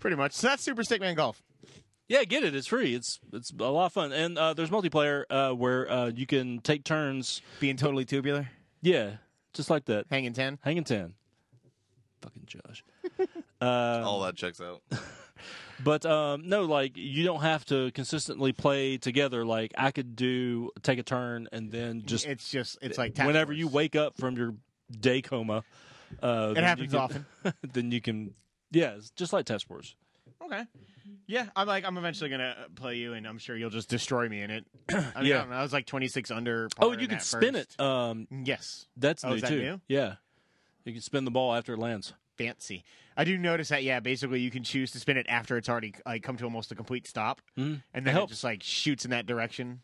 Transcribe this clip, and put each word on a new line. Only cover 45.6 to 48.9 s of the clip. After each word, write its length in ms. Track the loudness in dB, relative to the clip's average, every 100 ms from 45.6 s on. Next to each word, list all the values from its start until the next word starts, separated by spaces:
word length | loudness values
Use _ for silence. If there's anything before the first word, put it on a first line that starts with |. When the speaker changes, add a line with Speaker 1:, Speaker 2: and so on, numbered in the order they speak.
| 0
Speaker 1:
already, 240 | -2 -2 -10 -8
like, 160 | -6
come 140 | -6 -6
to 80 |
almost 260 | -6 -6 -8
a 60 | -12
complete 280 | -6 -6 -4
stop, 320 | -2 -2 -2 _ -6
Speaker 2:
Mm-hmm. 40 | -4
Speaker 1:
and 60 | -4
Speaker 2:
It 40 | -6 -2
Speaker 1:
then 20 | 2
it 60 |
Speaker 2:
helps. 180 | 2 2
Speaker 1:
just, 140 | -2
like, 180 | -4 -4
shoots 420 | -4 -2 0